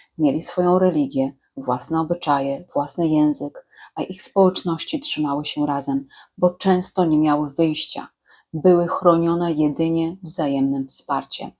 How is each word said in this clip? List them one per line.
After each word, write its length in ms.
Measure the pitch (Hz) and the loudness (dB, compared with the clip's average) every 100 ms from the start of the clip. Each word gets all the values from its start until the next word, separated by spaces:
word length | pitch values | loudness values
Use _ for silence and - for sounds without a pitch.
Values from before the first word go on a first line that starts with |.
| _ - | _ -2
Mieli 240 | 156 143 | 0 2
swoją 380 | 170 - 180 180 | -2 0 2 4
religię, 520 | 185 165 135 135 135 - _ - | 4 2 0 0 -2 -4 _ -10
własne 440 | 135 127 - 160 | -4 -4 -2 -2
obyczaje, 640 | 160 170 - 139 139 139 180 | -2 -2 0 0 0 -6 -6
własny 340 | 143 147 - 165 | -4 -4 -2 2
język, 600 | 156 151 143 147 - - - - - | 4 2 2 -6 -10 -20 -20 -14 -10
a 80 | |
ich 200 | - 185 | -8 -6
społeczności 760 | - - 190 185 180 160 - 156 | -2 4 4 2 -4 -4 -4 -4
trzymały 460 | - - 151 143 147 | -2 -2 -2 -2 -4
się 200 | - 147 | -2 -2
razem, 420 | 139 135 135 135 - - - | -2 -2 -4 -4 -16 -20 0
bo 120 | 180 | 0
często 560 | 180 190 185 185 - 170 | 2 2 2 2 0 2
nie 140 | 156 | 4
miały 300 | 156 147 147 | 2 2 -2
wyjścia. 580 | 135 165 151 - - - _ _ _ _ 160 | 0 0 0 -4 -8 -12 _ _ _ _ 0
Były 320 | 185 175 175 | 4 4 4
chronione 680 | - 180 165 165 170 170 | 2 4 4 2 0 -2
jedynie 640 | 151 151 147 165 165 165 190 | 0 0 0 0 0 -2 -6
wzajemnym 640 | 160 - 147 139 135 139 135 | -6 -4 -2 0 0 -2 -4
wsparciem. 640 | - - 139 - - - - | -6 -4 -4 -6 -10 -10 -16